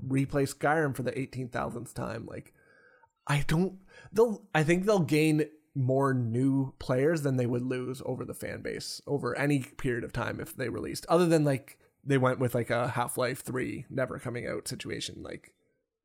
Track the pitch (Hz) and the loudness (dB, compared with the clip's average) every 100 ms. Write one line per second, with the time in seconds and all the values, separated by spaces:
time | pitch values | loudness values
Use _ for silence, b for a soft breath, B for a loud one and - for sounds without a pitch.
0 | 127 135 139 147 135 - 143 156 147 127 | -2 0 0 0 -2 0 0 2 2 0
1 | 127 123 131 123 127 - 139 - 117 - | -4 -4 -6 -6 -8 -4 -6 -6 -10 -8
2 | 123 110 - - - _ b b b b | -6 -6 -10 -14 -16 _ b b b b
3 | b _ - 143 139 156 185 - - B | b _ -2 0 2 2 2 -2 -20 B
4 | B 208 233 202 - 156 156 175 190 208 | B 4 4 4 -2 0 4 4 4 4
5 | 139 151 156 151 151 - _ 143 127 131 | 4 4 6 4 0 -6 _ -2 2 4
6 | 139 131 117 120 135 135 135 - - 127 | 4 2 0 2 2 2 0 -4 0 2
7 | 139 165 143 127 120 123 127 127 127 127 | 4 2 0 2 2 0 -2 -4 -4 -6
8 | - 127 - - - - - 107 - - | -6 -6 -6 -8 -8 -8 -6 -6 -8 -10
9 | - 143 123 - 143 143 120 - 135 120 | -4 -2 -2 0 2 2 0 -6 -2 -2
10 | - - 107 107 - - 123 - - - | -4 -4 -4 -6 -8 -6 -6 -4 -6 -8
11 | - 170 175 165 147 135 - - b _ | 2 4 6 6 4 2 -4 -20 b _
12 | 127 139 127 123 127 120 117 120 123 127 | 0 4 4 2 0 0 0 0 0 -2
13 | 127 - 123 131 - 127 131 110 135 131 | -4 -2 -2 -2 -6 -4 -4 -6 -8 -4
14 | 127 135 127 120 - - - 127 - - | -4 -4 -8 -8 -6 -6 -6 -10 -8 -8
15 | - - - - - _ _ _ _ _ | -8 -10 -12 -14 -16 _ _ _ _ _